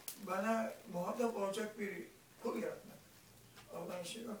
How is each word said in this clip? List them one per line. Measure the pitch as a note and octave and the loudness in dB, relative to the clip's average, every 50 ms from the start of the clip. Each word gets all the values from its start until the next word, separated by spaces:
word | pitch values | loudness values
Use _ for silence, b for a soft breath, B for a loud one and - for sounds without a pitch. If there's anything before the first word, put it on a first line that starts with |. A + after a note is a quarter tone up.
| - - - - G3+ F#3 | -8 -8 -8 -6 -2 0
bana | F3+ F#3+ G3+ A3 A3+ A3+ A3 A3 - - - A3 F3+ | 2 2 4 6 6 4 4 2 -2 -6 -8 -4 -2
muhatap | F3 F3+ G3 - A#3+ A#3+ A3+ G#3+ G3+ | 0 0 0 4 6 6 4 6 4
olacak | G3 G3 G3 A3+ A3 G#3+ - - | 2 2 2 2 0 -2 0 -2
bir | G#3 F#3+ F3 F3 E3+ - - - - - - - - | -2 -2 -2 -4 -6 -10 -12 -18 -20 -20 -18 -2 0
kul | A#3 - - | 0 2 2
yaratmak. | - - - - - - - - - - - - - - - - - - - - - - - | 0 0 -2 -4 -8 -14 -16 -16 -18 -20 -20 -20 -20 -20 -20 -20 -20 -20 -18 -18 -14 -8 -6
Allah'ın | E3+ E3+ F3 F3+ F3+ F3 | -4 -2 -2 -2 -2 -2
işi | - - A#3 | -2 -4 -4
yok. | A#3 - G#3 G3+ | -4 -4 -6 -6